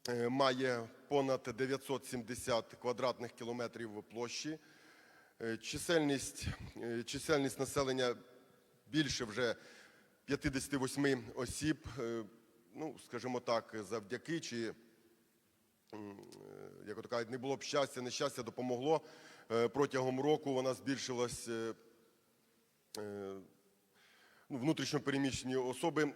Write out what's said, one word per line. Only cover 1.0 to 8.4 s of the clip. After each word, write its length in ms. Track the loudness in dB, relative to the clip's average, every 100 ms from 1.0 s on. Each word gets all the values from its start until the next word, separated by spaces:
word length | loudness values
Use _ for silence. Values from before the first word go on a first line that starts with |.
| 0
понад 460 | 2 4 2 -2 -2
дев'ятсот 480 | 0 0 -2 -4 -4
сімдесят 680 | -6 -6 -6 0 0 0 -4
квадратних 520 | -2 2 0 0 -6
кілометрів 680 | -8 -6 -4 -4 -6 -8 -10
площі. 560 | -10 -6 -4 -4 -6 -8 -10 -20 -20 -20 -20 -20 -20 _
Е, 160 | -4 -4
чисельність, 920 | -4 -4 4 4 6 2 0 -6 -6 -6 -10 -8
е, 260 | -4 -4
чисельність 560 | -4 -6 2 2 2 -2
населення 580 | -2 0 2 2 2 0 -6 -20